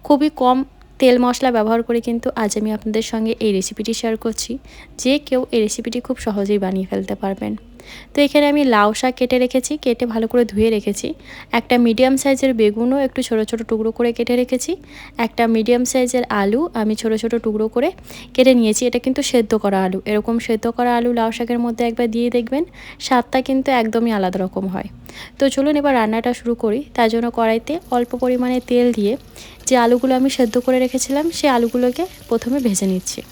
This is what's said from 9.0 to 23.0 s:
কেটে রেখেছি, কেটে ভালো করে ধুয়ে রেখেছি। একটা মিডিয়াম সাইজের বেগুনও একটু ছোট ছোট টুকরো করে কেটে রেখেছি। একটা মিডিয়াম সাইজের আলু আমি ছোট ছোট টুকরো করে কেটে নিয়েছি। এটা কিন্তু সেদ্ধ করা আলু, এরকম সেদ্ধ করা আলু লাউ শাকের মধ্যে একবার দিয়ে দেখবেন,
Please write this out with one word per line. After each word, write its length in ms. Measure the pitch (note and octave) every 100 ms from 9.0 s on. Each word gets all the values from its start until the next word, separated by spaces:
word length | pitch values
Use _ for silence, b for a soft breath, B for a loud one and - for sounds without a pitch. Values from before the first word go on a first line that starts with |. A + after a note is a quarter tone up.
| B3+ B3
কেটে 180 | B3 B3
রেখেছি, 300 | B3 C4 - D4+
কেটে 220 | C4 A#3 B3
ভালো 120 | A3 A3
করে 120 | B3 A#3
ধুয়ে 180 | G3+ A3+ G#3+
রেখেছি। 320 | G#3 G3 - D#4+ B B B A#3
একটা 160 | A3+ B3 A#3
মিডিয়াম 300 | A3 C4 C4+
সাইজের 300 | C#4 C4 C4+ A3+
বেগুনও 380 | G#3+ G#3+ A#3+ C#4 C4+
একটু 140 | C4+ B3+
ছোট 120 | A3 G#3+
ছোট 100 | A3+ A3+
টুকরো 200 | A3 A3 A3
করে 120 | A#3+ A#3
কেটে 180 | A#3 B3
রেখেছি। 300 | B3 B3+ - F4+ B B B - A3+
একটা 180 | - A#3 A3+
মিডিয়াম 280 | A3 A#3+ B3
সাইজের 320 | C4 B3 B3 A#3+ G#3+
আলু 200 | G3 A#3 E4+ A#3+
আমি 120 | G#3+ G#3+
ছোট 100 | A3+ A3
ছোট 120 | A3+ A#3 A3+
টুকরো 200 | G#3 A3 A#3+
করে 140 | D#4 - B B B -
কেটে 180 | C4 B3
নিয়েছি। 220 | A3 G#3+ B3
এটা 100 | A#3+ C4
কিন্তু 160 | C4 C#4
সেদ্ধ 200 | B3 A3 A3
করা 160 | G3+ F#3+ F#3
আলু, 140 | F#3+ -
এরকম 240 | G#3 G#3 A#3 -
সেদ্ধ 200 | A3 A#3 A#3
করা 140 | B3 A#3+
আলু 120 | A#3+ A#3+
লাউ 100 | A3+ A3+
শাকের 220 | A#3 A#3+ A#3+
মধ্যে 180 | A3+ A#3+
একবার 180 | A3+ A#3+
দিয়ে 140 | A3+ A#3+ A#3+
দেখবেন, 280 | A3+ C4+ F4 B B B